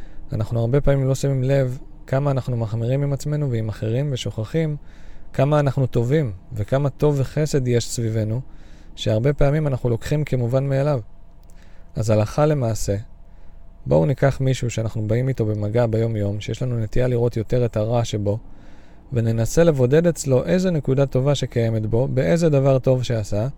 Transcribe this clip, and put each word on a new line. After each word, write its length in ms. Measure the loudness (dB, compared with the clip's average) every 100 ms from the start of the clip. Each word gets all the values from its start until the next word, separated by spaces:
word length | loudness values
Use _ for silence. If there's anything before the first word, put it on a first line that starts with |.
| -10 -10 -6
אנחנו 280 | -4 -2 -2
הרבה 200 | 0 2
פעמים 280 | 4 4 2
לא 60 |
שמים 280 | 0 0 0
לב 360 | 2 2 2 -2 -10 -16 -4
כמה 240 | 0 0
אנחנו 260 | 0 -2 -2
מחמירים 460 | -2 -2 0 0
עם 100 | 0
עצמנו 380 | -2 -2 -2 0
ועם 180 | -2 -2
אחרים, 400 | -4 -2 -2 -2
ושוכחים 640 | -4 -4 -6 -4 -2 -2 -4 -10 -16 -14 -12 -6
כמה 280 | 0 2 4
אנחנו 260 | 2 2 0
טובים 460 | 0 2 2 0 -4 -10
וכמה 380 | -6 -2 0 0
טוב 240 | 0 2 2
וחסד 500 | 0 0 0 0 2
יש 200 | 2 0
סביבנו, 520 | -2 -2 0 -2 -2 -6 -12 -16 -18 -18
שהרבה 380 | -6 0 2 2
פעמים 340 | 4 4 4 0
אנחנו 240 | 0 0
לוקחים 340 | -2 0 -2
כמובן 440 | 0 0 0 0 0
מאליו. 320 | 0 0 -2 -4 -14 -18 -20 -20 -20 -18 -18 -10 -4
אז 140 | 2
הלכה 360 | 4 2 2 2
למעשה, 500 | 2 0 -2 -2 -2 -6 -14 -20 -18 -18 -16 -18 -10 0
בואו 200 | 2 2
ניקח 340 | 2 0 2
מישהו 300 | 0 0 -2
שאנחנו 360 | -4 -4 -4 0
באים 220 | 0 0
איתו 180 | 0 -2
במגע 400 | -2 0 0 2
ביום 300 | 2 0 0
יום, 240 | -2 -2
שיש 220 | -4 -4
לנו 160 | -4 -2
נטייה 300 | 0 2 2
לראות 280 | 2 0 0
יותר 280 | 0 0
את 120 | 2 0
הרע 280 | 0 0
שבו, 340 | 0 -2 -2 -2 -4 -16 -18 -18 -18 -20 -6
וננסה 520 | -2 0 0 2 4
לבודד 420 | 4 4 4 4 4
אצלו 380 | 0 2 2
איזה 260 | 2 2 2
נקודה 360 | 0 0 2 2
טובה 280 | 2 2
שקיימת 520 | 0 0 0 0 0 0
בו, 220 | 0 2
באיזה 400 | 0 2 2 4
דבר 300 | 4 4 4
טוב 240 | 4 2
שעשה 460 | 0 -2 -2 -2 -2